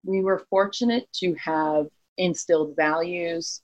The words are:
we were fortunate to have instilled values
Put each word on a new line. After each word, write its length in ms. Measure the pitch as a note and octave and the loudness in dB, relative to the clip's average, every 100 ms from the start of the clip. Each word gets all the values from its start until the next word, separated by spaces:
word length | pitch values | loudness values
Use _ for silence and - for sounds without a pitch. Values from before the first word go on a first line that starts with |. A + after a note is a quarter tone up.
we 160 | F#3 F#3+ | -2 0
were 260 | F#3+ F#3 - | 2 0 2
fortunate 600 | F#3+ G3+ - A#3+ A#3+ B3 | 0 0 0 0 0 -2
to 200 | - F3+ | -4 -2
have 540 | D#3+ - D#3 D#3 D3+ D3+ _ _ - | -2 -2 0 2 2 0 _ _ -2
instilled 580 | F#3 D#3+ - E3 D3+ D3 | -2 -2 2 2 2 0
values 840 | D3+ D#3+ E3+ F3 E3+ E3 E3 - | 0 2 -2 -4 -4 -4 -6 -10